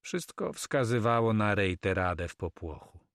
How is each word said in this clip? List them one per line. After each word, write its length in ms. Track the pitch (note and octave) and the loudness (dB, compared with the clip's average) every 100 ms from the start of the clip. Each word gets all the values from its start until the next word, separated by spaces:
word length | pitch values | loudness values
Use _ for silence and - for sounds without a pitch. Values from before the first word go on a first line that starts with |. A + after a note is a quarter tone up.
Wszystko 520 | - F3+ - - G3 | -4 -6 -6 -6 -6
wskazywało 800 | - - D3 A#2+ A#2+ A2 A#2 A2+ | -6 -2 0 2 2 4 4 4
na 220 | A2 G#2 | 2 2
rejteradę 760 | G2+ G2 F2+ G2+ F#2 F2+ E2+ E2+ | 4 2 2 0 2 0 -2 -6
w 80 | - | -6
popłochu. 640 | F2+ - E2+ D2 - F2 _ | -8 -8 -12 -12 -16 -20 _